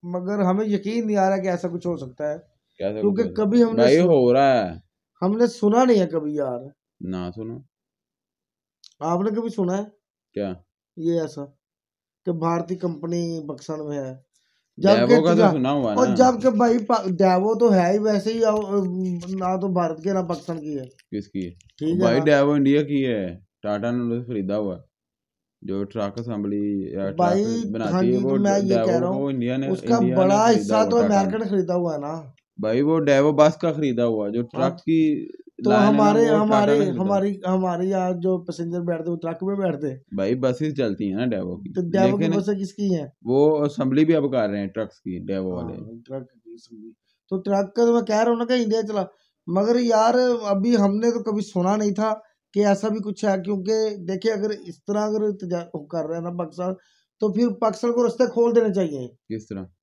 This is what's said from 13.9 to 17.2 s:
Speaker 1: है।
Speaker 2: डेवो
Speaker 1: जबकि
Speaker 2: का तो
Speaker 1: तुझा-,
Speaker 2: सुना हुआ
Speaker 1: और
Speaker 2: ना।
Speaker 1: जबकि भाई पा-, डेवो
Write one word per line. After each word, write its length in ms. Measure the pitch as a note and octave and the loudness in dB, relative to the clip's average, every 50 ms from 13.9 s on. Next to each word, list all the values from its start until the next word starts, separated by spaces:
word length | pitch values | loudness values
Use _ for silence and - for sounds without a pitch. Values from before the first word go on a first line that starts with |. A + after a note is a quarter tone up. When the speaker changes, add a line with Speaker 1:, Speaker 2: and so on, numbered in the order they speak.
| D3 C#3+ | -6 -8
Speaker 1:
है। 300 | C3+ C3 C3 C3 _ _ _ _ _ _ _ _ _ _ _ - | -8 -8 -12 -14 _ _ _ _ _ _ _ _ _ _ _ 0
Speaker 2:
डेवो 160 | - F#3+ G3+ | 4 6 6
Speaker 1:
जबकि 200 | A#2 A#2+ B2 C3+ | 6 6 6 6
Speaker 2:
का 60 | - | 6
तो 80 | D#3 E3+ | 6 6
Speaker 1:
तुझा-, 220 | - G#3 A3 G3+ | 4 6 6 4
Speaker 2:
सुना 180 | - D3+ B2+ C3 | 4 2 0 0
हुआ 260 | C#3+ D3 C3 A2+ G#2 | 0 0 0 0 2
Speaker 1:
और 120 | G#3 B3+ - | 2 2 2
Speaker 2:
ना। 80 | - | 4
Speaker 1:
जबकि 340 | - - B3+ B3+ G#3 G#3+ C4 | 4 4 4 4 2 0 0
भाई 280 | A3+ G#3 A#3+ A#3 A3+ B3 | 2 4 2 2 2 0
पा-, 300 | G#3+ G3+ B3 A3 G3+ F#3+ | 0 0 -2 -2 0 -2
डेवो 480 | F#3 E3+ | 0 4